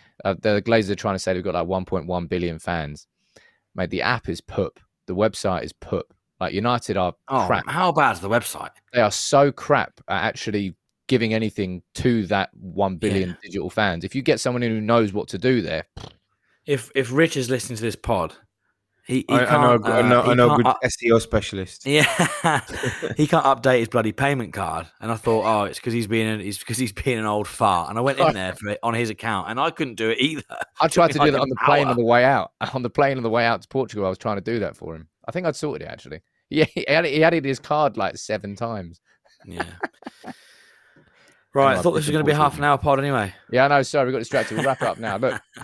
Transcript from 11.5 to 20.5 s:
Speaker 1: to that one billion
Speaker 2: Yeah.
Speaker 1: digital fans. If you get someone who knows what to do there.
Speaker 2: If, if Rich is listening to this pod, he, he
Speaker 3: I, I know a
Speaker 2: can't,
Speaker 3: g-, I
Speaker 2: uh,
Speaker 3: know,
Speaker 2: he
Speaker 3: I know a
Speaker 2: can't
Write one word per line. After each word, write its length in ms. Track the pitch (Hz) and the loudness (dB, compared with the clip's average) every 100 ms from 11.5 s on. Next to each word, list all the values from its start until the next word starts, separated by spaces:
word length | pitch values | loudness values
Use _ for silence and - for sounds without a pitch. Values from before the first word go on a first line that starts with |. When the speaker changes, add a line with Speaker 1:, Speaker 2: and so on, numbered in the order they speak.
| - 95 90 - - | -4 -6 -8 -12 -2
Speaker 1:
to 300 | 127 117 90 | 0 0 0
that 220 | 98 - | -2 -2
one 440 | - 92 82 98 87 | -8 -8 -2 -2 0
billion 320 | 107 98 90 | 0 0 -2
Speaker 2:
Yeah. 60 | 85 | -6
Speaker 1:
digital 280 | - 92 85 | -10 -8 -6
fans. 340 | - 104 85 | -2 -2 -2
If 100 | 95 | -6
you 80 | 135 | -2
get 200 | 131 117 | 0 0
someone 200 | 131 123 | -2 -2
who 200 | 120 110 | -2 -2
knows 320 | 107 117 107 | 2 2 2
what 160 | 98 - | -2 -6
to 80 | 95 | -2
do 240 | 127 123 | 0 2
there. 240 | 80 80 - - - - _ _ _ _ - | 0 -6 -8 -16 -20 -20 _ _ _ _ -4
Speaker 2:
If, 260 | 135 - 135 | -4 -2 -4
if 160 | 120 | 0
Rich 240 | 135 165 143 | 2 2 0
is 120 | 120 | -2
listening 280 | 127 - 110 | -4 -4 -6
to 40 | |
this 120 | 113 - | -6 -4
pod, 380 | 120 98 82 - _ _ _ _ _ _ - | -2 -2 -2 -8 _ _ _ _ _ _ -4
he, 180 | 127 - | -4 0
he 60 | |
Speaker 3:
I, 120 | 123 123 147 | 2 4 4
I 60 | |
know 100 | 127 | 4
a 60 | 120 | 4
Speaker 2:
can't, 60 | 113 | 2
Speaker 3:
g-, 40 | |
I 80 | 113 | 2
Speaker 2:
uh, 60 | 120 | 4
Speaker 3:
know, 140 | 123 | 4
Speaker 2:
he 80 | 120 | 4
Speaker 3:
I 40 | 123 | 6
know 100 | |
a 40 | |
Speaker 2:
can't 80 | 120 | 6